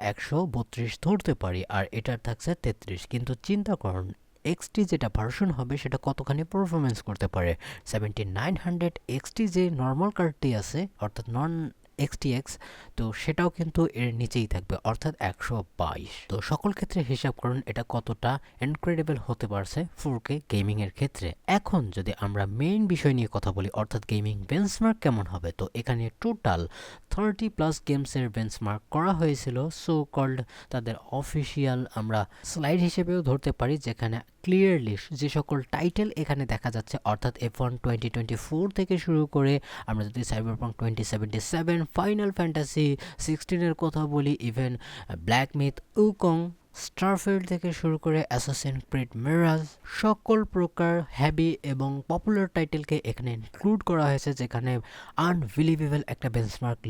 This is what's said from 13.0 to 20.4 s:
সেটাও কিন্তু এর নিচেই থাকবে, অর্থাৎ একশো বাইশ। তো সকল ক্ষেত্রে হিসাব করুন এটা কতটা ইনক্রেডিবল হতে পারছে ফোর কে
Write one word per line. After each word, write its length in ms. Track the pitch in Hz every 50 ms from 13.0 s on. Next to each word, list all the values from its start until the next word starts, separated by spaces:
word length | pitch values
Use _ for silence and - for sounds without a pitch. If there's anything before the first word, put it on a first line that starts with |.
| 113 110 110 -
সেটাও 280 | - - 156 - 175 175 - -
কিন্তু 220 | 165 160 - 165 165 - - -
এর 80 | 123 123 117 117
নিচেই 280 | 123 113 - 123 113 - -
থাকবে, 200 | 98 95 - - - - 110
অর্থাৎ 240 | 117 - - 156 151 - - 92
একশো 260 | - - - - 120 107 90 - _ -
বাইশ। 320 | - - - - - - - - - -
তো 60 | 101 98 - -
সকল 200 | 156 - - 202 196 -
ক্ষেত্রে 220 | 196 - - 185 139 120
হিসাব 240 | 135 - - 135 - -
করুন 160 | - 123 123 135 - -
এটা 120 | 110 120 117 - -
কতটা 380 | 120 - - 110 - - 120 135 139 - - - - -
ইনক্রেডিবল 500 | 139 151 - - 175 170 160 156 156 147 117 -
হতে 200 | - 117 - - 104
পারছে 280 | 104 98 95 - - 151 175 165 - -
ফোর 160 | - 147 127 117 -
কে 80 | - 139 151